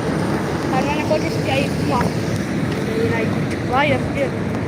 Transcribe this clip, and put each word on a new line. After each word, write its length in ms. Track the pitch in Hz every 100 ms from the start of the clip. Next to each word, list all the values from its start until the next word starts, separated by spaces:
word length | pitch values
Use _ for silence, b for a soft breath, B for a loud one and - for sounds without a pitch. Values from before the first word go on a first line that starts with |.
| - - - - - - -
А 80 | -
вона 120 | 277 294 302
хоче, 220 | 311 160
щоб 180 | - -
я 80 | 262
її 140 | - - -
мав. 120 | - - - - - - - - - -
Я 140 | 226
її 80 | 233
навіть 260 | 226 220 -
не 140 | -
чіпаю, 400 | - - 254 294
я 80 | 254
собі 280 | 254 277 269 - - -